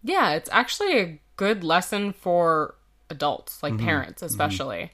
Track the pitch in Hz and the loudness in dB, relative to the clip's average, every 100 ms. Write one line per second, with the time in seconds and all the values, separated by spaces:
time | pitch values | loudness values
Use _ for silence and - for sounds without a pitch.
0 | 226 381 226 151 - - 247 - 403 294 | 0 2 2 2 2 0 0 -2 0 2
1 | 180 156 _ - 196 214 170 165 180 208 | 0 -6 _ -2 0 0 2 2 2 -4
2 | 202 190 185 175 170 156 151 - _ _ | -4 -4 0 4 4 4 0 -6 _ _
3 | _ 147 147 127 - - 147 110 117 151 | _ -4 -2 -2 -8 -8 -4 -2 0 0
4 | 131 - 170 104 147 98 135 92 170 | -2 -10 -8 -2 0 0 -4 -6 -10